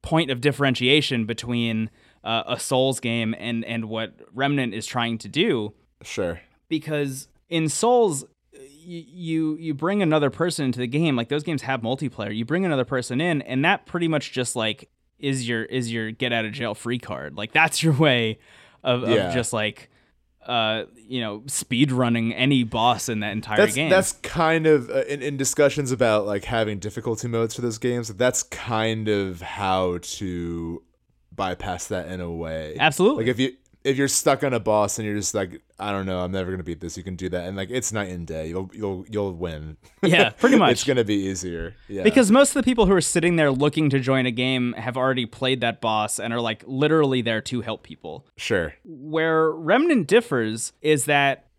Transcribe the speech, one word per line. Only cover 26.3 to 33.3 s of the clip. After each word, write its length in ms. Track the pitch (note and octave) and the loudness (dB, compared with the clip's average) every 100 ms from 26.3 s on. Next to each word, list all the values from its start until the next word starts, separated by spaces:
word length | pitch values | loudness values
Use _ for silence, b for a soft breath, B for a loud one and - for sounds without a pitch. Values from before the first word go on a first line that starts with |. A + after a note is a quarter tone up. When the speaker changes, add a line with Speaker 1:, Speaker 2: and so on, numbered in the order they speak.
| G2+ | -4
Speaker 2:
having 360 | - A#2+ G#2+ G2+ | -2 0 0 -2
difficulty 480 | G#2+ A#2 A#2+ A2 A#2+ | -6 -6 -4 -4 -2
modes 260 | A#2 A2+ | -2 -2
for 60 | - | -2
those 160 | A#2+ A2 | -4 -2
games, 300 | B2+ A#2+ A2+ | -2 -2 -4
that's 280 | F#2+ B2 B2 | 0 0 0
kind 680 | - - - A2+ A2 A2 G#2+ | -6 -10 -4 -2 0 0 0
of 320 | G#2 G2 F2 | 0 0 -6
how 580 | - - G2 F#2+ F#2 F2 | -10 -4 0 2 2 -2
to 800 | - - F#2+ F2 E2+ E2+ E2 E2+ _ _ _ _ _ | -6 -8 -6 -6 -6 -6 -6 -8 _ _ _ _ _
bypass 560 | - F#2+ F2+ F#2+ F2+ - | -6 -4 -4 -6 -8 -6
that 200 | F#2+ D#2+ | -6 -6
in 120 | F#2 | -8
a 100 | F2 | -8
way. 460 | E2 E2 D#2+ D#2 D2+ | -6 -6 -8 -8 0
Speaker 1:
Absolutely. 460 | D3+ C#3+ F#3+ D4 | 0 2 2 2
Speaker 2:
Like, 60 | A#2 | 0